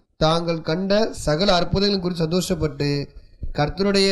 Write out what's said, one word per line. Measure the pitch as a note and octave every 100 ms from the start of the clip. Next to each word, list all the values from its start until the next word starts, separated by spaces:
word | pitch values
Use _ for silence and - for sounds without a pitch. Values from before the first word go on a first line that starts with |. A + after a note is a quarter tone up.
| _ -
தாங்கள் | D#3 E3+ E3+ E3
கண்ட | D#3+ E3 F#3+ G3+ A3+ -
சகல | D3+ D3+ G3+
அற்புதங்களும் | F3+ F3 G3 G3+ G3
குறித்து | F3+ F3
சந்தோஷப்பட்டு, | D#3+ F3+ F3 E3+ D3+ C3+ C#3+ C#3+ C#3 - - - -
"கர்த்தருடைய | - D3 - G3+ G3 G3